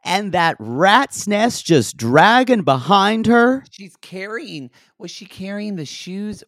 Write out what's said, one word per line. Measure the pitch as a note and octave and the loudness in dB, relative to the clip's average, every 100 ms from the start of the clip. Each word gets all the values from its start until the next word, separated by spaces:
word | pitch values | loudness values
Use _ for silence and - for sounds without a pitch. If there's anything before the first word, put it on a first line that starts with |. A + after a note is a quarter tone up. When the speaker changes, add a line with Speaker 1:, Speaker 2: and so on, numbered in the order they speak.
Speaker 1:
And | - F#3 G#3 | -2 -2 -2
that | F3+ E3 - | 0 0 -2
rat's | A2 B2 F#3+ A3 C#4 - - | -6 2 4 4 2 -6 -4
nest | G#3 A#3 - - | 0 0 -2 2
just | D#3+ G#2+ - | 2 2 -4
dragging | A2+ C#3+ F#3+ A#3+ B3+ A#3+ | 2 4 6 4 2 0
behind | D#3 C3 B2 G3+ G3 A3 G#3+ | 2 -2 2 2 4 0 2
her. | A#3 A#3+ C4 - | 4 4 0 -8
Speaker 2:
She's | - F#3+ _ | -20 -20 _
carrying, | - F#3 G3 A3 C4+ D#3+ B2 _ _ _ | -18 -14 -12 -12 -12 -14 -16 _ _ _
was | F3 | -18
she | - F#3+ | -18 -20
carrying | - F#3+ G3+ G#3 F#3+ | -14 -12 -10 -8 -8
the | C#3 | -10
shoes | - - F#3+ G#3 G#3 | -14 -12 -10 -10 -12